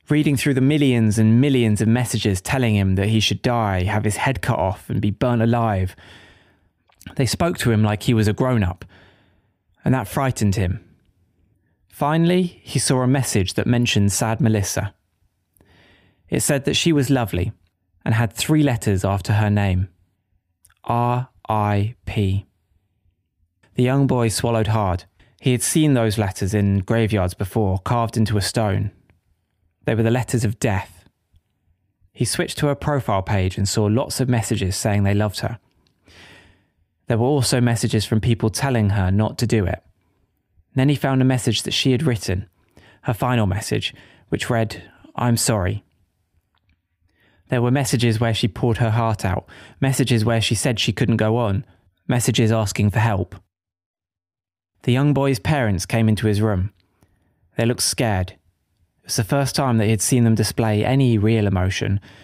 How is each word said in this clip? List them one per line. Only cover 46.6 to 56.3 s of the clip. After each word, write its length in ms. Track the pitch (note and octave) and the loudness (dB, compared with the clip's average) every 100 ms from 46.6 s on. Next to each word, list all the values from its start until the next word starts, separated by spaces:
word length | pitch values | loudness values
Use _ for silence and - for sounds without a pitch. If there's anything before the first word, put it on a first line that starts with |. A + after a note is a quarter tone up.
| _ _ _ _ _ _ _ _ _ | _ _ _ _ _ _ _ _ _
There 120 | B2+ | 0
were 100 | A#2+ | 2
messages 500 | C3+ B2+ B2 A#2 A2 | 0 0 0 2 2
where 120 | A#2 | 0
she 140 | G#2+ A2+ | 0 -2
poured 300 | - A#2+ A2+ | -2 -2 0
her 140 | A#2 | 0
heart 340 | A#2 A2+ G#2+ F#2+ | 0 0 -2 -2
out, 240 | F#2 - - - - | -4 -8 -16 -20 -4
messages 420 | C3 B2+ A#2+ A#2 | -2 0 0 0
where 160 | A2 A2+ | 2 0
she 160 | - A2 | 0 -2
said 240 | C#3 A2+ | -2 -2
she 140 | - | -2
couldn't 240 | - A#2 A2+ | -2 0 0
go 180 | A2 A#2 | 0 0
on, 300 | A2 F#2+ - _ _ _ - | 0 -2 -6 _ _ _ -4
messages 460 | B2 C3 A#2+ A2 | -2 0 2 2
asking 380 | A2+ G2 - G#2 | 2 0 0 0
for 80 | A#2 | 2
help. 360 | A2+ F#2+ F#2 - _ _ _ _ _ _ _ _ _ _ _ _ _ _ | 0 0 -4 -12 _ _ _ _ _ _ _ _ _ _ _ _ _ _
The 100 | - | 0
young 200 | B2+ D3 | 2 2
boy's 260 | C#3 C#3 C3 | 2 0 0
parents 460 | - D3 A2 F2+ - | 0 0 0 -2 -2
came 220 | A#2 A2 | 0 2
into 200 | G#2 | 2
his 140 | A2 | 2